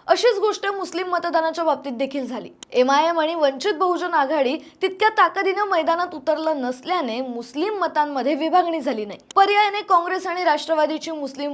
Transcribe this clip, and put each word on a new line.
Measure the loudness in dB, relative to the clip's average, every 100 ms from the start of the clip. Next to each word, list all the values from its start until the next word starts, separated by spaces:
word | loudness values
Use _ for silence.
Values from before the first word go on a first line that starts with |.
| 0
अशीच | 2 4 2
गोष्ट | 0 -2 -4
मुस्लिम | -6 -6 -6 -4
मतदानाच्या | -2 0 0 0 0
बाबतीत | 0 0 -4
देखील | -4 -4 -4 -6
झाली. | -8 -12 -16 -2
एमआयएम | 2 4 4 4 2
आणि | 0
वंचित | 2 0 2 -2
बहुजन | 2 0 0 0
आघाडी | 0 2 2 0 -2 -8 -4
तितक्या | -4 0 2
ताकदीनं | 4 2 2 0 0
मैदानात | 0 2 2 0 -2
उतरलं | -4 -2 0 0 -2
नसल्याने | -4 -6 -4 -2 -2 -4
मुस्लिम | -6 -8 -8 -4 -4 0
मतांमध्ये | 0 0 -2 0 0
विभागणी | 0 2 2 2 -2
झाली | -4 -4
नाही. | -8 -12 -2
पर्यायाने | 2 4 4 2 0 2
काँग्रेस | 2 2 -2 -4
आणि | 0
राष्ट्रवादीची | 0 0 0 2 2 0 -6
मुस्लिम | -6 -8 -6 -6